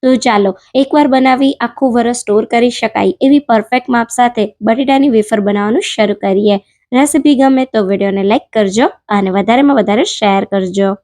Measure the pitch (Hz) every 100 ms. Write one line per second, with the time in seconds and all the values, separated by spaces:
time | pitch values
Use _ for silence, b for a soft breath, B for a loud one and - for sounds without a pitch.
0 | 262 254 247 214 196 185 b 262 269 302
1 | 294 262 262 254 277 - 240 - 269 233
2 | 233 240 - 208 - 240 240 233 226 220
3 | 196 185 269 285 285 226 220 254 247 240
4 | 233 - 240 240 214 _ 208 226 269 269
5 | 277 226 214 220 202 202 208 269 403 -
6 | 208 202 196 196 208 202 b b b 247
7 | 285 320 294 262 269 262 262 220 190 196
8 | 196 196 196 233 - 226 202 202 294 -
9 | - 202 190 190 196 240 285 277 202 214
10 | 392 - 208 196 - 196 185 190 196 196